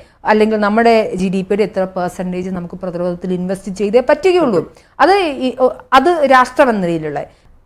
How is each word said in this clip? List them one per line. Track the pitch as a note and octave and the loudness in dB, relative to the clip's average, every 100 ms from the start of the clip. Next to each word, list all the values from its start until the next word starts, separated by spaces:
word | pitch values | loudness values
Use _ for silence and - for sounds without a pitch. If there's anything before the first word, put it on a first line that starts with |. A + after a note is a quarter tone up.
| - _ | -10 _
അല്ലെങ്കിൽ | F3+ G#3+ G#3+ G#3+ | 0 2 2 0
നമ്മുടെ | G#3 G#3+ A#3 A3+ G#3 | 0 2 4 4 2
ജി | F#3 F#3+ | -2 -2
ഡി | F#3+ | -2
പിയുടെ | F#3 G3+ | -2 -2
എത്ര | G#3 G3+ | -2 -2
പെർസെൻറ്റേജ് | F#3 F#3 F3+ F3 F3+ F3+ F#3 | -4 -4 -6 -6 -8 -6 -6
നമുക്ക് | F#3 F3 | -8 -10
പ്രതിരോധത്തിൽ | F3+ F#3 E3+ F3+ F3 F#3 | -12 -10 -6 -6 -4 -4
ഇൻവെസ്റ്റ് | F3+ F3+ F#3+ G#3 | -4 -4 -6 -8
ചെയ്തേ | F#3 G#3 A#3 B3 | -6 0 0 2
പറ്റുകയുള്ളൂ. | - F#4+ F4+ D4+ F3+ D3 - _ - | 0 2 2 2 0 -4 -10 _ 0
അത് | D4+ G4+ | 2 4
ഈ, | F4 C4 B3+ - | 0 -2 -4 0
ഒ-, | B3+ - - | -2 -2 0
അത് | C4 C4+ F4 C4+ | 2 4 2 4
രാഷ്ട്രം | C4 B3+ - C#4 | 4 4 2 2
എന്ന | A3 | 2
നിലയിലുള്ള. | F3 E3+ D#3 C#3+ D3 _ _ _ | -2 -4 -4 -8 -10 _ _ _